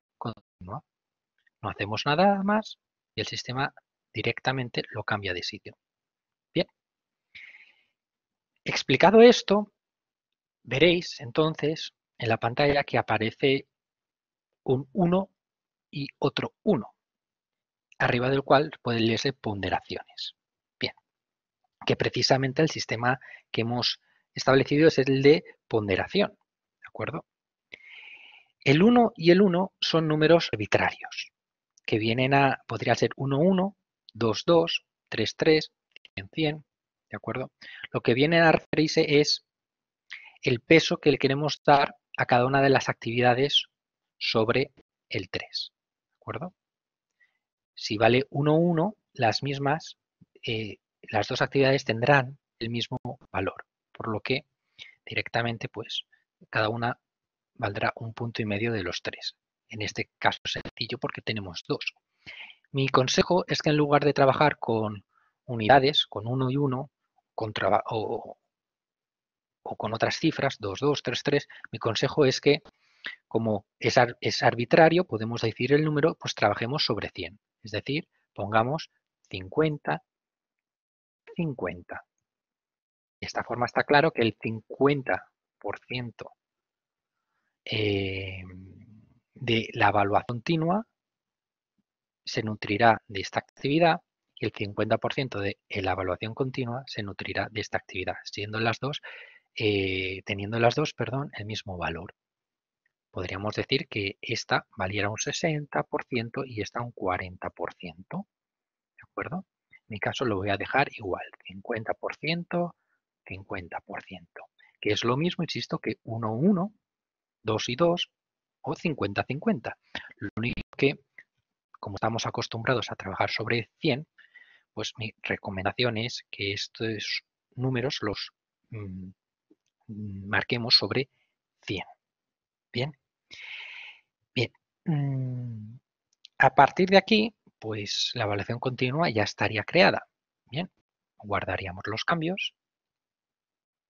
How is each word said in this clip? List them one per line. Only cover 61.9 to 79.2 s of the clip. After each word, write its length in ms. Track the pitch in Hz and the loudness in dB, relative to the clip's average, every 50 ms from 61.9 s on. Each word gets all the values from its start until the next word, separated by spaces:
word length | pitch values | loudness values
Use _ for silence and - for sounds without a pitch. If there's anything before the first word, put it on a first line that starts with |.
| - _ _ _ _ _ _ - - - - - - _ _ _ | -10 _ _ _ _ _ _ -20 -20 -18 -20 -20 -20 _ _ _
Mi 180 | - 135 135 131 | -2 -2 0 2
consejo 540 | - 131 127 127 - - 190 - - - - - | 2 2 2 4 2 2 2 4 2 2 2 0
es 140 | 151 - | -2 -2
que 100 | - 165 | 2 2
en 60 | 151 147 | 2 4
lugar 280 | 151 143 147 143 143 | 4 4 4 4 4
de 80 | 147 139 | 4 4
trabajar 460 | - 139 135 127 - 156 143 - - | 6 6 6 6 6 4 2 2 0
con 440 | - - 113 110 110 104 104 101 - _ _ _ _ _ _ _ _ | -2 -2 0 0 0 -2 -6 -8 -14 _ _ _ _ _ _ _ _
unidades, 600 | - 123 113 107 107 131 139 131 143 151 - - | -8 -4 0 4 6 6 8 6 4 2 2 0
con 220 | - - 101 104 117 | -2 -4 -8 -6 -4
uno 240 | 127 131 131 127 | -2 -2 0 0
y 60 | 131 143 | 0 0
uno, 340 | 147 139 127 127 139 - _ _ _ _ _ _ _ _ _ | 0 0 -2 -4 -6 -10 _ _ _ _ _ _ _ _ _
con 200 | - 113 110 104 | -8 -8 -6 -4
traba-, 300 | - - 95 101 104 - - | -2 0 2 2 2 2 -2
o, 480 | 123 110 104 - 117 - - - - - _ _ _ _ _ _ _ _ _ _ _ _ _ _ _ _ _ _ _ _ _ _ _ _ - | -4 -6 -4 -4 -6 -8 -8 -12 -16 -20 _ _ _ _ _ _ _ _ _ _ _ _ _ _ _ _ _ _ _ _ _ _ _ _ -14
o 120 | - - | -12 -10
con 180 | - - 107 110 | -8 -6 -6 -2
otras 240 | 113 117 117 - - | 0 0 0 0 0
cifras, 400 | - 160 - - - 139 - - | -2 -2 0 0 -2 -2 -2 -4
dos, 200 | 107 101 95 - | -6 -6 -4 -2
dos, 220 | 139 147 143 - | 0 0 0 0
tres, 220 | - 131 120 - - | -2 -4 -6 -4 0
tres, 240 | 147 143 143 - - - - - - | 0 0 0 0 -2 -10 -20 -16 -14
mi 80 | - 113 | -10 -4
consejo 460 | - 117 107 - - 131 - - 147 | -2 -2 0 0 0 0 2 4 4
es 140 | 131 131 - | 4 4 4
que, 220 | - 143 143 143 - - - _ _ _ _ _ - - - - _ _ | 4 4 4 4 0 -8 -20 _ _ _ _ _ -16 -16 -16 -16 _ _
como 380 | - 113 113 113 107 101 - _ _ _ | -4 -2 0 0 0 -2 -4 _ _ _
es 180 | - 120 - 131 | -2 2 4 4
ar-, 200 | 120 117 120 - | 4 4 2 -2
es 220 | - 117 - - - | -4 -4 -2 2 2
arbitrario, 640 | 120 117 113 120 - - 170 160 160 165 175 185 | 2 2 0 0 4 6 8 8 8 6 4 2
podemos 360 | - 117 107 110 113 120 113 | 0 -4 -4 -4 -4 -4 -2
decir 320 | - 113 104 - 123 127 143 | -2 -2 -2 -2 0 2 2
el 100 | 151 156 | 2 2
número, 320 | 156 151 147 147 165 175 | 0 0 2 2 2 0
pues 200 | - - 123 - | -2 -6 -8 -2
trabajemos 500 | - 120 104 101 - 117 117 139 151 - | 0 2 2 2 0 -2 -4 -2 -2 -2
sobre 240 | - 117 98 - - | -2 -2 -2 -4 -8
cien. 300 | - - 87 82 104 - _ _ _ _ - | -8 -10 -10 -12 -12 -16 _ _ _ _ -14
Es 80 | 110 | -10
decir, 360 | 107 104 - - 139 156 - _ _ _ _ _ _ | -8 -8 -6 -4 -6 -6 -6 _ _ _ _ _ _
pongamos 560 | - 101 98 110 110 113 127 147 165 - - _ _ _ _ _ _ | -10 -6 0 2 2 2 2 -2 -6 -8 -12 _ _ _ _ _ _